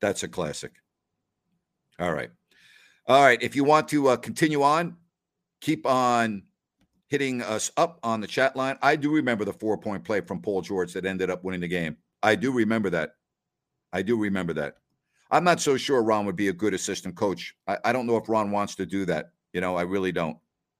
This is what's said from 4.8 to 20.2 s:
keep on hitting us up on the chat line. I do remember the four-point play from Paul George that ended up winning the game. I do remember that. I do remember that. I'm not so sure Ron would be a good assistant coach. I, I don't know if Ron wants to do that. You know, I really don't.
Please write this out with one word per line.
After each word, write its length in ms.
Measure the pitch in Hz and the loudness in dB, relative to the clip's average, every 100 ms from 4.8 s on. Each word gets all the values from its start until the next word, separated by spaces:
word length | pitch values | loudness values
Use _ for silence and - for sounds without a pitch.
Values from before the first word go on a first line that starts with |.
| 170 - _ _ _ _ _ _ | -2 -10 _ _ _ _ _ _
keep 240 | 143 156 123 | -4 -2 0
on 580 | 131 123 120 113 101 - _ _ _ _ _ - | 2 2 2 0 -4 -14 _ _ _ _ _ -4
hitting 320 | 143 135 123 | -2 -2 -4
us 300 | 104 107 - - | -4 -4 -2 0
up 240 | 170 - | 0 0
on 180 | 117 113 | -4 -4
the 60 | 101 | -2
chat 300 | - 131 131 | 0 0 0
line. 200 | 131 135 | -4 2
I 140 | 139 156 | 2 2
do 140 | 147 | 2
remember 320 | 156 123 110 | 0 0 -2
the 80 | 101 | -2
four-point 520 | - 107 92 107 95 | -4 -2 -2 -4 -8
play 160 | 87 104 | -2 -2
from 220 | 87 90 | -2 -6
Paul 180 | 104 95 | -2 -4
George 320 | 87 95 87 | -2 -4 -2
that 120 | 92 92 | -2 -4
ended 240 | 92 90 | -2 -2
up 140 | 90 | -2
winning 160 | 92 90 | -4 -6
the 80 | 87 | -4
game. 280 | 90 80 76 _ - | -2 -4 -8 _ 0
I 140 | 107 | 2
do 160 | 101 123 | 2 2
remember 400 | 127 107 113 98 | 0 2 2 0
that. 240 | 85 73 _ _ _ _ _ _ _ _ | -2 -4 _ _ _ _ _ _ _ _
I 100 | 90 | -6
do 140 | 95 117 | -2 0
remember 360 | 104 98 87 | 0 -2 -2
that. 240 | 78 71 - _ _ _ _ - | -4 -6 -10 _ _ _ _ 0
I'm 140 | 151 | 2
not 160 | 175 165 | 4 2
so 160 | 147 131 | 2 0
sure 260 | 131 131 | 2 2
Ron 240 | 110 107 101 | 2 2 0
would 80 | |
be 140 | 90 98 | -2 -2
a 40 | |
good 220 | 87 104 | 0 -2
assistant 400 | 95 - 92 92 | -2 -4 -6 -8
coach. 400 | 85 104 87 - - - | -4 -2 -2 -10 -14 -6
I, 100 | 101 | -2
I 80 | 113 | 0
don't 160 | 123 117 | 0 0
know 80 | 110 | 0
if 120 | 110 | 2
Ron 220 | 110 104 | 0 0
wants 240 | 101 101 - | -2 -4 -6
to 100 | 87 | -6
do 180 | 98 | -4
that. 260 | 90 78 - _ _ | -2 -4 -6 _ _
You 80 | 90 | -4
know, 160 | 90 90 | -2 -2
I 60 | |
really 280 | 90 98 92 | -2 -2 -2
don't. 260 | 87 | -2